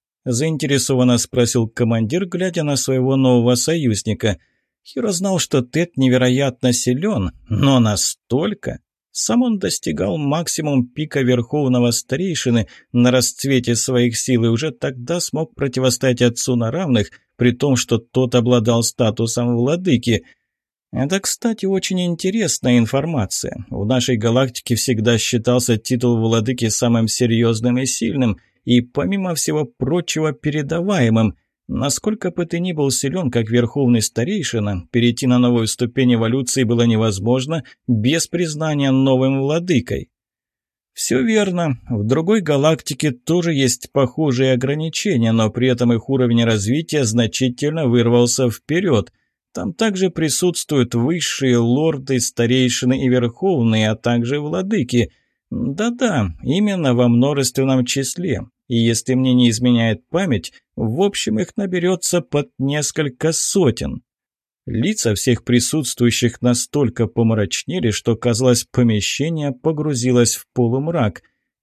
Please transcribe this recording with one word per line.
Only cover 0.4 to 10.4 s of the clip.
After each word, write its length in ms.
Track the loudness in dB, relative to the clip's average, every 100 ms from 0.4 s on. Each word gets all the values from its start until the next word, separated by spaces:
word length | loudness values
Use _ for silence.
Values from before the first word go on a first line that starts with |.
| -2 -2 0 0 0 2 2 2
спросил 500 | 0 0 0 0 -2
командир, 580 | -2 0 0 0 -2 -4
глядя 360 | -4 -4 -2
на 140 | -2 -2
своего 400 | 0 0 2 2
нового 380 | 4 4 4
союзника. 840 | 2 0 0 0 0 -2 -2 -2 -2 _ _ _ _
Хиро 280 | -12 -6 -4
знал, 260 | -2 -2 -2
что 240 | 0 -2
Тед 340 | 0 -2 -2 0
невероятно 760 | 2 4 2 2 0 0 0
силён, 580 | 0 0 -2 -2 -2 -4 -6 -6
но 300 | 0 4 4
настолько? 1000 | 4 0 -4 -8 -4 -2 -2 -4 -8 -12 _ _ _
Сам 280 | -8 0 0
он 160 | 2 0
достигал 580 | -2 -4 -4 -2 -2 -2
максимум 720 | 0 -2